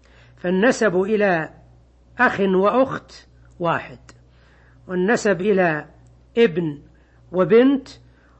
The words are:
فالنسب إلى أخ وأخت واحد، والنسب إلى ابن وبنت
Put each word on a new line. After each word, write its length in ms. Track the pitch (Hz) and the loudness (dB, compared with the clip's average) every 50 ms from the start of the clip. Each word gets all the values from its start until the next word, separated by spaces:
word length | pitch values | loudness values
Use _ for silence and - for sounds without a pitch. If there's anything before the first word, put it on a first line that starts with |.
| _ _ - - - - - | _ _ -20 -20 -20 -20 -16
فالنسب 640 | - - 180 185 185 202 262 - - 233 208 170 180 | -8 -4 -2 0 2 2 2 2 2 0 0 0 0
إلى 480 | 190 196 220 202 202 196 180 160 156 - - - - - _ _ _ _ _ _ _ _ - - | -2 0 0 0 0 0 0 -2 -4 -8 -12 -20 -20 -20 _ _ _ _ _ _ _ _ -2 0
أخ 220 | 247 233 - - | 0 0 0 0
وأخت 880 | 202 196 185 185 190 208 220 247 269 262 - - - - - - - _ _ _ - - - - | -2 0 2 2 2 2 2 0 0 -2 -4 -12 -14 -18 -20 -20 -20 _ _ _ -20 -20 -12 -6
واحد، 380 | 175 165 151 127 - - 131 - - - - _ _ _ _ _ _ _ _ _ _ _ _ _ - | -4 -4 -4 -4 -6 -12 -20 -20 -20 -20 -20 _ _ _ _ _ _ _ _ _ _ _ _ _ -12
والنسب 540 | - 185 180 180 196 240 - - 214 190 165 | -8 -4 -2 0 0 0 0 0 -2 -2 -2
إلى 460 | 185 214 196 190 180 170 156 151 - - - _ - - _ _ _ _ - 233 | 0 -2 0 0 0 0 -2 -4 -8 -14 -20 _ -20 -20 _ _ _ _ -2 0
ابن 400 | 233 220 156 170 175 151 147 147 - - _ _ _ _ _ _ _ - | 0 0 0 -2 -6 -6 -8 -12 -16 -20 _ _ _ _ _ _ _ -6
وبنت 560 | 170 180 185 156 202 233 254 269 285 269 - - - - - - _ _ _ _ _ | -4 -2 0 4 4 6 6 4 2 0 -4 -10 -20 -20 -20 -20 _ _ _ _ _